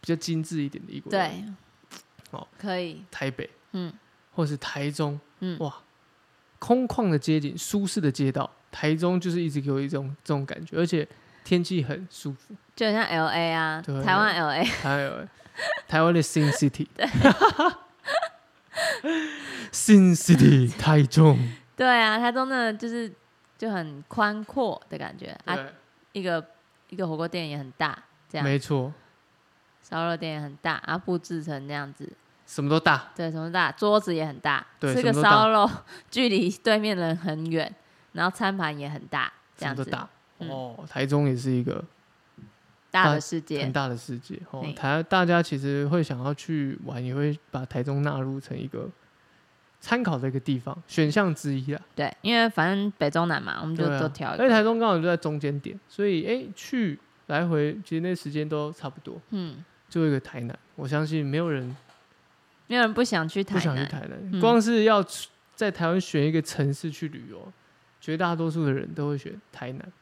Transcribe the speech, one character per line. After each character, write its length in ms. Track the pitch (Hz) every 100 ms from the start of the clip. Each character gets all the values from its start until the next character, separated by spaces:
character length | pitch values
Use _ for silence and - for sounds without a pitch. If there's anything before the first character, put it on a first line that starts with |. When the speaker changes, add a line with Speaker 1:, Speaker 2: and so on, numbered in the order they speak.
Speaker 1:
比 60 | -
较 100 | 165
精 260 | - 165
致 200 | 156 165
一 60 | 143
点 140 | - -
的 40 |
异 80 | 139
国 140 | -
料 100 | 196 170
理。 140 | 175
Speaker 2:
对。 20 | 208 196 _ _ _ - _ _ -
Speaker 1:
哦。 180 | - - _
Speaker 2:
可 220 | 202 180
以。 240 | 175 156 196
Speaker 1:
台 200 | - 135
北。 180 | 127 - _ _
Speaker 2:
嗯。 200 | 190 175 - _ _ _
Speaker 1:
或 120 | - 151
是 100 | 143
台 340 | - - 143
中。 300 | 147 151 147 _ _
Speaker 2:
嗯。 180 | 185 165
Speaker 1:
哇， 160 | 151 - _ _ _ _ _ _ _ _
空 300 | - 247 254
旷 220 | - 214
的 80 | 151
街 200 | - 156
景， 180 | 143 170
舒 280 | - 208 196
适 140 | -
的 100 | 151
街 220 | 135 139
道， 180 | 135 135 _ _
台 240 | - 151
中 260 | 160 175 180
就 100 | 180
是 100 | 170
一 100 | 170
直 100 | 143
给 100 | 139
我 100 | 135
一 80 | 139
种 260 | 143 135 143
这 80 | -
种 120 | 147 139
感 180 | -
觉， 120 | 165 160
而 80 |
且 220 | 170 170 147 - _ _
天 180 | - 180
气 200 | 170 180
很 240 | 127 151 185
舒 220 | - 147
服。 220 | 135 _ 208 _
Speaker 2:
就 120 | - 220
很 80 |
像 100 | 214
L 220 | 226 165 160
A 260 | 165 170
啊， 300 | 160 160 156
Speaker 1:
对。 180 | 160 135
Speaker 2:
台 140 | 135 190
湾 180 | 214
L 140 | 175 156
A。 160 | 143
Speaker 1:
台 240 | 226 - 143 139
湾 80 |
L 160 | 139 -
A， 60 | 202 _ - - - 622 -
台 160 | 160
湾 120 | 165
的 80 | 170
Sin 280 | 151 - 147
City。 340 | - 147 - 147
Speaker 2:
<laughs> 60 | -
对。 100 | 254
Speaker 1:
<laughs> 20 | - 269 - 415 - 349 - - _ - 605 659 - _ _ _ - 659 523 294 330 311 302 - - 226
Sin 440 | - - 208 185 170
City， 540 | - 165 139 139 123 -
台 240 | - 156
中。 360 | 135 - 156 131 123 117 _ _
Speaker 2:
对 100 | 254
啊， 320 | 247 220 214
台 140 | 240
中 160 | 240 262
真 100 | 262
的 140 | 233
就 160 | 214 233
是， 240 | 233 226 180 _ _ _ _
就 140 | 226
很 320 | 196 156 143 151
宽 340 | - 208 214
阔 360 | 214 277 233 156 -
的 80 | 156
感 200 | - -
觉 100 | - -
啊， 100 | -
Speaker 1:
对。 120 | 180 135 143 _ _ _
Speaker 2:
一 100 | 202
个， 220 | 185 165 160 _ _ _ _
一 80 | 180
个 100 | 185
火 100 | 156
锅 120 | 165
店 200 | 175 160
也 100 | 147
很 120 | 135
大， 240 | - 156 - - _ _
这 100 | 156
样。 60 |
Speaker 1:
没 140 | 143 139
错。 340 | - 143 131 151 _ _ _ _ _ _ _ _
Speaker 2:
烧 260 | - 165 170
肉 80 | 165
店 180 | 160
也 60 | 151
很 140 | 147 143
大， 180 | 165 156
啊， 120 | - 165
布 220 | 185 175
置 240 | - 170
成 240 | 156 143 139
那 80 |
样 180 | 147 139
子。 160 | - 139 - _ _ _
Speaker 1:
什 160 | -
么 80 | 143
都 80 | 156
大。 320 | 160 143 -
Speaker 2:
对， 160 | - 165
什 60 | 160
么 100 | 160
都 60 |
大， 180 | 175 160
桌 260 | 139 208 208
子 140 | 208
也 100 | 170 156
很 120 | 135
大， 260 | 151 135 - _
Speaker 1:
对， 140 | 143
Speaker 2:
吃 80 | 127
个 100 | -
Speaker 1:
什 60 | 143
么 40 |
都 0 |
大。 80 | 180
Speaker 2:
烧 200 | 208 220
肉， 200 | 220 202 - -
<laughs> 200 | - -
距 180 | - 247
离 200 | 196 170
对 280 | 196 - 214
面 180 | 214 190
人 180 | 165 165
很 280 | 170 156 160
远， 240 | 165 151 - _ _ _
然 120 | 165 175
后 60 |
餐 220 | - 202 196
盘 200 | 160 147
也 120 | 143
很 160 | 147 147
大， 240 | 143 131 - _ _
这 100 | 143
样 80 | 135
子。 60 |
Speaker 1:
什 60 | 131
么 0 |
都 80 | 127
大。 100 | 139 _ _ _
Speaker 2:
嗯。 100 | 165
Speaker 1:
哦， 360 | 135 127 - 156
台 160 | 135
中 240 | 135 147 143
也 80 | 127
是 140 | 131
一 120 | 127
个 220 | 123 - - _ _ _ _ - - _ _ _ _
Speaker 2:
大 220 | 185 180
的 80 | 147
世 180 | - 170
界。 200 | 151 151
Speaker 1:
大， 60 |
很 80 | 139
大 160 | 131 135
的 80 | 120
世 220 | - 123
界。 220 | - - 175
哦， 120 | 135
Speaker 2:
嘿。 100 | 151
Speaker 1:
台-， 300 | 143 135 151
大 220 | 160 190 180
家 160 | 175
其 160 | 165 139
实 280 | 139 139 143
会 140 | 175
想 220 | 156 127
要 80 | 131
去 460 | 147 - 156 139 -
玩， 200 | 131 127
也 100 | 127
会 240 | 131 147 147 _
把 160 | 135 127
台 160 | 135
中 200 | 131 139
纳 160 | 147 143
入 220 | 135 135
成 180 | - 135
一 80 | 131
个 220 | - - - _ _ _ _ _ _ _ _
参 220 | - 240
考 160 | 220 147
的 80 | 135
一 40 |
个 100 | 131
地 180 | 127 135
方， 180 | 117 143 -
选 260 | - 151
项 220 | 175 196
之 180 | 151 147 135
一 140 | 131
啦。 60 | 147 -
Speaker 2:
对， 160 | - 147 -
因 120 | -
为 140 | 233 226
反 260 | 208 165
正 160 | 196 202
北 180 | - 147
中 180 | 156 170
南 140 | 151
嘛， 160 | 107 58
我 60 | 156
们 100 | 165
就 80 |
Speaker 1:
对 100 | 151
啊。 60 | 139
Speaker 2:
都 80 | 156
挑 260 | 143 151
一 40 | -
个。 60 |
Speaker 1:
而 40 | 254
且 60 |
台 80 | 226
中 160 | 214 233
刚 100 | 226
好 80 | 175
就 60 |
在 120 | 165
中 240 | 170 160 151
间 200 | 143 143
点， 180 | - 196 _
所 200 | - 202
以， 180 | 175
哎， 220 | 160 240 262
去 440 | 196 - 262 208 143 _ _ _
来 200 | 147 170
回 320 | 156 147 214
其 100 | 196 165
实 40 |
那 140 | 175
时 160 | 180 147
间 180 | 147 151
都 240 | 151 151
差 160 | 160 147
不 100 | 143
多。 200 | - - -
Speaker 2:
嗯。 320 | 202 175 131 170 _ _
Speaker 1:
最 100 | 170
后 60 | 160
一 20 |
个 80 | 139
台 200 | - 135
南， 180 | 120 - _ -
我 100 | 143
相 180 | 147 156
信 180 | 160
没 140 | 143 147
有 100 | 170
人 160 | 143 127 135 _ - _ _ _ _ _ _ _
Speaker 2:
没 100 | 247
有 60 |
人 100 | 233
不 100 | 220
想 240 | 240 185 160
去 160 | 196
台 120 | 196
南。 40 | 196
Speaker 1:
不 60 |
想 100 | 170
去 160 | 131 143
台 100 | 147
南。 180 | - - 196
Speaker 2:
嗯。 60 | 190
Speaker 1:
光 220 | 226 233
是 240 | 220 233
要 180 | 214 208
出-， 280 | 185 - - _ _ -
在 140 | 214
台 180 | - 170
湾 100 | 180
选 240 | 180 156
一 80 | 147
个 120 | 160
城 300 | 151 - 139
市 180 | 143 165
去 180 | 143 160
旅 160 | 147 117
游， 200 | 98 - - _ _ _ _
绝 160 | -
大 220 | 160 175 170
多 140 | 165
数 160 | 160 151
的 60 |
人 200 | 135 -
都 160 | 160 147
会 80 | 143
选 180 | - - _
台 220 | - 123
南。 200 | 131 - -